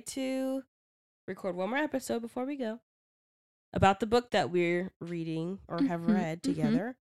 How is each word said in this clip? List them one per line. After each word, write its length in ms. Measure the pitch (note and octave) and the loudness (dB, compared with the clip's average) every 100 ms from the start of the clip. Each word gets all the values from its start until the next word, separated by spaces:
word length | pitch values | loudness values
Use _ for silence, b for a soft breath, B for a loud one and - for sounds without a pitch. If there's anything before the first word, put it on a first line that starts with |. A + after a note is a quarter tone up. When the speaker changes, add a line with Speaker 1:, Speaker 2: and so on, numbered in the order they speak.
| - | -4
Speaker 1:
to 540 | C4+ C4 C4 C4 C4+ - _ _ _ _ _ - | -4 -2 -2 -2 -4 -6 _ _ _ _ _ -12
record 280 | F#3+ F#3+ F3 | -6 -4 -2
one 140 | F#3+ | -2
more 80 | C4+ | -2
episode 420 | D4+ C4 - A#3 | -2 -2 -2 -4
before 220 | A#3 B3+ | -4 -6
we 120 | C4 C#4+ | -6 -4
go 240 | A3 A#3 _ _ _ _ _ _ _ _ _ | -4 -6 _ _ _ _ _ _ _ _ _
about 280 | F3+ F#3+ G3 | 4 4 4
the 60 | A3 | 2
book 240 | A#3+ - | 2 4
that 180 | G3 D#3+ | 2 2
we're 420 | F3 E3+ F3 F#3 - | 2 2 2 -2 -8
reading 580 | E3+ E3+ D#3+ D#3+ E3+ G3 - | -8 -6 -4 -4 -4 -8 -6
or 140 | E3+ | 0
have 180 | C4+ E3+ | 0 2
Speaker 2:
Mm-hmm, 100 | E3+ | 2
Speaker 1:
read 300 | G3+ E3 E3+ | 2 0 -4
Speaker 2:
mm-hmm, 100 | - | -2
Speaker 1:
together, 440 | D#3+ A3 A3+ A#3 - | 0 2 2 0 -6